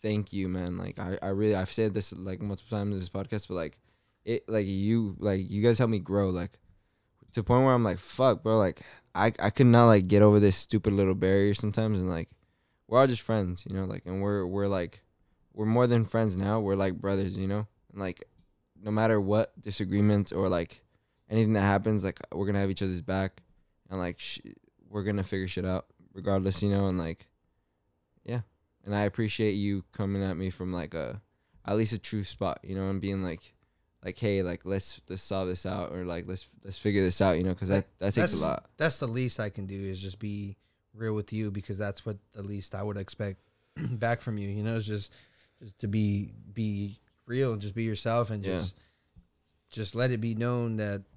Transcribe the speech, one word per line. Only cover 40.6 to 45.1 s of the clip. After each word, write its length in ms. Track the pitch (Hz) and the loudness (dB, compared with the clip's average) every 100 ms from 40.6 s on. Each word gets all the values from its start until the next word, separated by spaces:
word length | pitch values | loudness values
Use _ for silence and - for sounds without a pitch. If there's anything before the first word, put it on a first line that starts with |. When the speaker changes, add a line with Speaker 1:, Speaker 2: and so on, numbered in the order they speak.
| _ _ _ | _ _ _
Speaker 2:
real 220 | 110 113 107 | -8 -4 -2
with 180 | - | -4
you, 160 | 110 107 | -4 -4
because 260 | 98 - 98 | -4 -8 -6
that's 260 | 101 - 113 | -6 -6 -8
what 120 | 101 _ | -10 _
the 100 | 104 | -12
least 320 | 101 101 - 98 | -10 -10 -8 -8
I 80 | |
would 140 | 104 101 | -6 -6
expect 420 | 95 - 101 95 _ _ _ - | -8 -6 -8 -8 _ _ _ -8
<clears throat> 180 | 139 | -6
back 280 | 117 117 120 | -2 -2 -2
from 160 | 117 104 | -4 -4
you, 100 | 101 | -4
you 140 | 104 | -4
know, 160 | 110 113 | -2 -4
it's 80 | 104 | -4
just, 260 | 104 101 | -6 -8